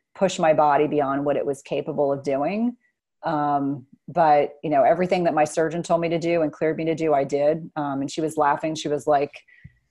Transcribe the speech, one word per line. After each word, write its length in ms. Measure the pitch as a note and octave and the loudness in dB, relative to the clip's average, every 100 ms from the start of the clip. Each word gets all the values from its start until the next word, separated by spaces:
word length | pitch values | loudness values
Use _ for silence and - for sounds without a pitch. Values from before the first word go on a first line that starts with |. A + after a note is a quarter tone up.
| _ | _
push 240 | - F#3+ - | -2 -2 2
my 140 | D#3+ | 2
body 320 | D3+ D3+ C#3+ D3+ | 4 4 4 2
beyond 360 | D3 C3+ C#3 | 0 0 0
what 120 | C#3+ C#3+ | 0 -2
it 100 | - | -2
was 160 | C3+ | -6
capable 500 | - C#3+ C#3+ D3 C#3 | -6 -6 -4 0 0
of 100 | C#3 | 0
doing. 520 | C#3+ C#3 D3+ G#3 A#3+ A#3+ _ _ _ _ | -2 -2 -2 -2 -4 -6 _ _ _ _
Um, 640 | D#3 D3+ D3 C#3+ C#3 C#3+ - _ - | -4 -2 0 0 -2 -6 -10 _ -4
but, 460 | E3 D#3+ D3 C#3 - | 2 4 4 2 -4
you 60 | D#3+ | 0
know, 120 | C#3+ | 2
everything 420 | B2+ E3 F3+ F#3 | 4 2 0 0
that 100 | E3+ | 0
my 100 | D3+ | 0
surgeon 380 | D3+ - D#3+ E3+ | 0 0 -2 -2
told 180 | D#3+ E3+ | -2 -2
me 80 | E3+ | 0
to 100 | E3 | -2
do 240 | E3 E3+ | 0 0
and 100 | D3+ | -2
cleared 240 | - D#3+ D#3 | -2 -2 -2
me 80 | D#3+ | -2
to 80 | |
do, 200 | D#3 D#3+ | -2 0
I 80 | C#3 | 0
did. 460 | C#3 C#3+ D3 D#3+ E3 D#3 | 0 0 0 0 -4 -8
Um, 240 | C#3+ C#3 | -6 -6
and 100 | C#3 | -6
she 100 | - | -4
was 160 | D#3 D#3 | -4 0
laughing. 380 | D3 C#3+ D#3+ | 0 0 -4
She 140 | D#3 D3+ | -6 -4
was 180 | C#3+ D3+ | -2 0
like, 360 | C#3+ C#3+ - - _ - _ _ | 0 0 -8 -20 _ -20 _ _